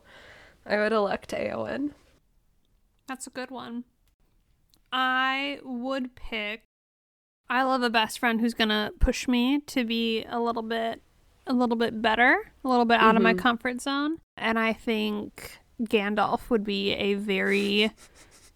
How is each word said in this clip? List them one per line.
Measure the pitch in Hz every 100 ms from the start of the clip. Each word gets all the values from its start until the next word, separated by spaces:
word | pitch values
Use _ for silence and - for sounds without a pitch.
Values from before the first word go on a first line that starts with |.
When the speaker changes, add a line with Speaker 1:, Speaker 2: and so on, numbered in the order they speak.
| - - - - - _ -
Speaker 1:
I | 208
would | 214
elect | 220 202 - -
Éowyn. | - - - 220 - 285 - _ _ _ _ _ _ _ _ _ _ -
Speaker 2:
That's | 262 -
a |
good | - 254
one. | 254 247 240 240 _ _ _ _ _ _ _ _ _ _
I | 254 254 254 262 262 277 277
would | 262 247 254 269 254 -
pick, | - 226 208 226 _ _ _ _ _ _ _ _ -
I | 247
love | 262 262
a | 240
best | 220 220 -
friend | 247 226
who's | 233
gonna | 226 220 214 208 -
push | - 240 -
me | 247 247 285
to | - 269
be | 226 226 226 226 -
a | 240
little | 233 233
bit, | 220 226 226 - - _ _ _ -
a |
little | 254 247 233
bit | 233 220
better, | 220 220 247 349 440 _
a | 269
little | 247 233
bit | 233
out | 220 226
of |
my | 226
Speaker 1:
Mm-hmm. | 180
Speaker 2:
comfort | 247 233 247 247
zone. | - 277 294 330 _ -
And | 220 226
I | 226
think | 220 - 220 214 208 208 - - - _ -
Gandalf | 226 220 202 208 196 233 -
would | 233
be | 208 202 196
a | - 202 202
very | 208 190 196 202 202 208 220 - - - - - -